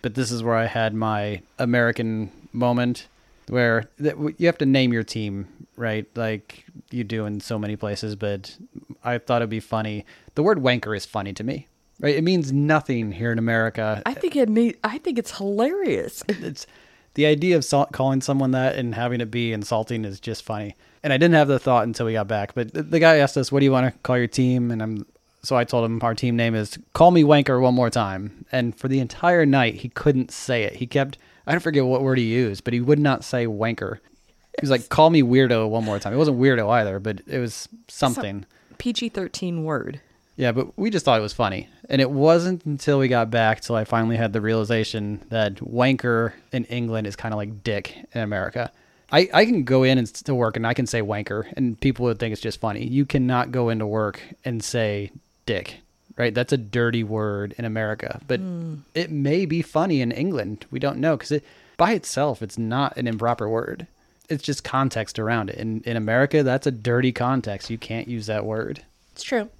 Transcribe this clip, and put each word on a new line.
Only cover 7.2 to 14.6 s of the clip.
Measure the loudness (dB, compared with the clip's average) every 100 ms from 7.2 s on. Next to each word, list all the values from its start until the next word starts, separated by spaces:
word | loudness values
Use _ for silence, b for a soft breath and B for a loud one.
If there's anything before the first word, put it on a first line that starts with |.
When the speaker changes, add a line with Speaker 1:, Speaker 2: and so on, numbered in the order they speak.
| -4
Speaker 1:
in | -6
so | -6 -6
many | -4 -6
places, | -6 -6 -8 -6
but | -6 -6 -10 -20 -20 -20 -20 -12
I | -6 -6
thought | -2 -2
it'd | 0
be | -6
funny. | -4 -4 -4 -8 -12 B B 0
The |
word | 2 2
wanker | 2 2 0 -6
is | -4
funny | -6 -6
to | -8
me, | -6 -8 -10 _ _ _
right? | 0 2
It |
means | 4 2 2
nothing | 2 4 2 2 -2 -2
here | -4 -2
in | 0
America. | 2 2 0 0 -2 -2 -4
Speaker 2:
I |
think | -4 -2 2
it | 2
me-, | 4